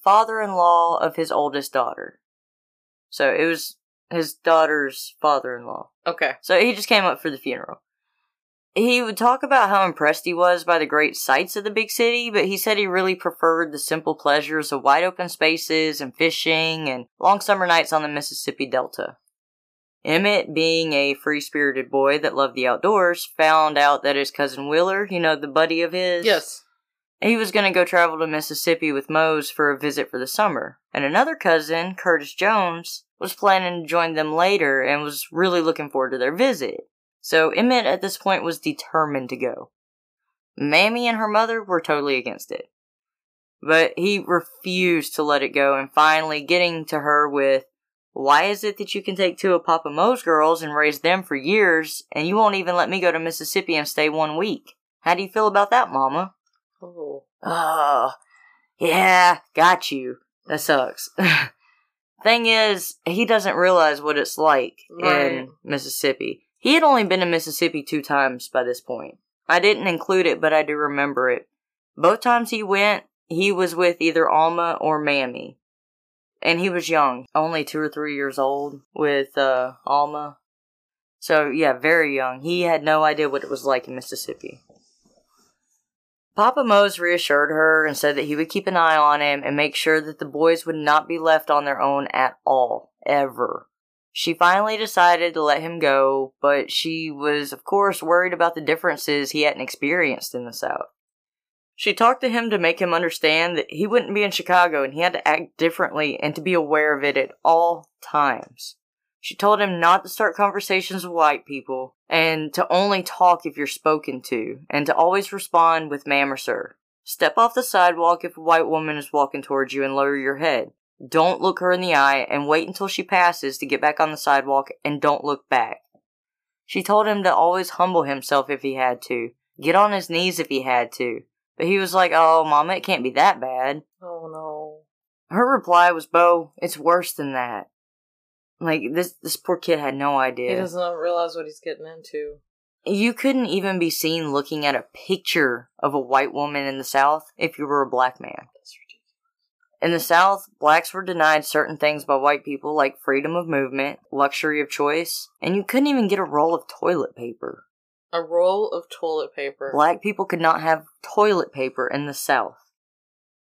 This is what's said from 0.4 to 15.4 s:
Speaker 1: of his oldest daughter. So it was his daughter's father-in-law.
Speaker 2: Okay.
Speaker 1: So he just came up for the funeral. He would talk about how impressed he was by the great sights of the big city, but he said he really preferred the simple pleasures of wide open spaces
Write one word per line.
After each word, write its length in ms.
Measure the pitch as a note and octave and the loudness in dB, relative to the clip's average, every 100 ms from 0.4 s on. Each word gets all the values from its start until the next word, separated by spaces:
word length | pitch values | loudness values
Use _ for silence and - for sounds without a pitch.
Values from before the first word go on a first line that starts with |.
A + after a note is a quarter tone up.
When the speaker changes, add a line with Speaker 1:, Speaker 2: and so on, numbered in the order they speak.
| G#3 F#3 F3 E3+ E3+ E3 | -2 2 4 6 4 0
Speaker 1:
of 160 | E3 D#3+ | -2 -2
his 140 | D#3+ | -2
oldest 400 | - D3 C#3+ C#3 | -2 -2 -4 -4
daughter. 480 | C3+ A#2+ - G1+ - _ _ _ _ _ _ _ _ _ | -4 -4 -6 -14 -18 _ _ _ _ _ _ _ _ _
So 220 | - C3+ | -2 0
it 100 | G2 | 2
was 320 | E3 D#3+ - - _ _ _ | 0 -2 -8 -16 _ _ _
his 240 | E3+ D3+ | -6 -6
daughter's 800 | - E3 D#3+ D#3 D3+ C#3 - - - | -4 2 4 4 0 -4 -8 -16 -2
father-in-law. 680 | D3+ C#3 C3 A#2+ A#2+ - - _ E3+ | 0 0 -2 -10 -12 -14 -16 _ -10
Speaker 2:
Okay. 260 | E3+ C#3+ - | -4 -4 -4
Speaker 1:
So 180 | - F3+ | 0 4
he 140 | A#3 | 4
just 140 | G#3 - | 0 0
came 160 | G#3+ | 2
up 160 | F#3 B2+ | 2 -2
for 100 | D#3+ | -6
the 80 | C3+ | -6
funeral. 440 | C#3 - - - _ _ _ _ _ _ _ _ _ | -8 -8 -10 -16 _ _ _ _ _ _ _ _ _
He 280 | F#3 A#3 B3 | 0 2 2
would 140 | A3+ G3 | 0 0
talk 260 | A#3+ C4 | 2 2
about 280 | C4+ C4+ G3+ | 2 4 4
how 140 | G3+ | 4
impressed 400 | F#3 - D3+ D#3 | 2 2 0 2
he 100 | F3+ | -4
was 280 | E3+ F3+ F3 | 2 4 4
by 160 | F3 E3 | 2 0
the 80 | D3 | 2
great 300 | D3 D3+ - | 2 0 -2
sights 400 | - C3+ F#3 G#3 | 0 0 0 -6
of 80 | |
the 60 | G#3 | -4
big 200 | G#3 G#3 | -4 -4
city, 400 | - A#3 A#3+ A#3 | 0 0 0 -2
but 140 | G#3 | -2
he 120 | F#3 G3 | -2 -2
said 200 | A3 G#3 | -2 0
he 80 | G3 | 0
really 300 | F#3 F#3+ F#3 | 0 0 -2
preferred 560 | F3 E3 E3 E3 E3 | -6 0 0 2 -2
the 60 | D3 | -6
simple 360 | - D#3+ D#3 | -6 -4 -4
pleasures 560 | D3+ D3 D3 C#3+ D#3 D3 | -4 0 0 0 -6 -4
of 120 | C#3 | -2
wide 180 | C#3 D3 | 2 2
open 260 | F3+ F3+ F3+ | 2 -4 -10
spaces 720 | - | -2